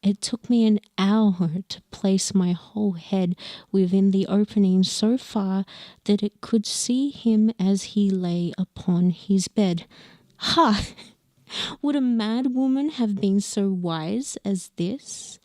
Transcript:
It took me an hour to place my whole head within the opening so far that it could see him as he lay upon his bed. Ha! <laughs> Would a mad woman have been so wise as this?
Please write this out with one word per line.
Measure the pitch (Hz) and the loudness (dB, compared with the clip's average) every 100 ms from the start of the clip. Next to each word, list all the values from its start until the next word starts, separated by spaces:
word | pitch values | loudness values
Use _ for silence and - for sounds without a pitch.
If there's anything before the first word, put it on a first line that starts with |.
It | 196 202 | 0 -2
took | - 233 - | -4 -8 0
me | 240 220 | 2 4
an | 208 _ - | 2 _ -2
hour | 190 214 214 180 175 165 - | 2 4 2 2 -2 -2 -8
to | - _ | -16 _
place | - 196 190 - | -4 0 0 0
my | 196 180 | 0 0
whole | 175 - - 208 | -2 -6 -4 -2
head | 170 - 190 180 180 - - - | -4 -4 -2 0 -4 -10 -18 -4
within | 196 185 190 196 | 0 2 4 4
the | 190 196 | 2 2
opening | 196 208 - 196 185 | 0 0 2 4 4
so | 185 - 214 254 | 2 0 0 0
far | - 220 190 190 196 - - - | -2 -4 -2 -2 -4 -12 -20 -14
that | - 208 | -2 0
it | 208 _ | 0 _
could | - 226 208 | -2 -2 -2
see | - - 247 277 | -6 -2 0 -2
him | - 226 220 220 226 | -2 0 4 2 2
as | 185 196 | 0 0
he | - 208 202 | -2 0 0
lay | 190 180 175 175 - | 0 -2 -2 -4 -4
upon | 185 - - 175 180 | -8 -6 -2 2 2
his | 170 - 196 180 | 0 0 0 0
bed. | - 196 170 - - - - _ _ | 0 0 0 -6 -20 -20 -20 _ _
Ha! | - - 302 208 - - - _ _ | -2 2 4 2 -2 -10 -20 _ _
<laughs> | _ _ - - - | _ _ -10 -10 -6
Would | 285 285 | -2 0
a | |
mad | 254 233 214 233 262 | 2 0 0 -2 -2
woman | 247 262 262 294 | 0 0 0 -2
have | 302 226 196 | -2 -2 0
been | 202 196 | 2 2
so | 202 - 196 | 0 -2 -2
wise | 185 175 165 160 220 277 - | -2 -4 -4 -4 -6 -6 -8
as | - 196 - - | -4 -4 -6 -6
this? | 175 262 - - - - | -6 -4 -10 -16 -16 -20